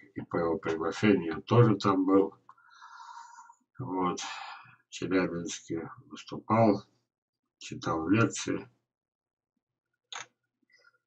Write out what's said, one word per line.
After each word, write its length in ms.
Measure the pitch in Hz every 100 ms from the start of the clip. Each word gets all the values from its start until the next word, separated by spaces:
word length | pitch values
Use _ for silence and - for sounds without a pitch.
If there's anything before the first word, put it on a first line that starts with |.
| - -
и 60 |
по 160 | - 87
его 200 | 85 80
приглашению 760 | 87 80 82 - 107 90 82 78
я 60 |
тоже 340 | - 113 110 101
там 300 | 101 95 95
был. 280 | 98 95 - _ - _ - - - - - - - - _ _ -
Вот, 440 | - 92 92 -
в 680 | - - - - - - _
Челябинске 1000 | - 87 92 87 85 82 - - 82 - - -
выступал, 800 | - - 73 - 113 113 98 - _ _ _ _ _ _ -
читал 500 | - 78 - 80 80
лекции. 640 | 110 107 - - 92 - _ _ _ _ _ _ _ _ _ _ _ _ _ - - - _ _ _ _ _ _ _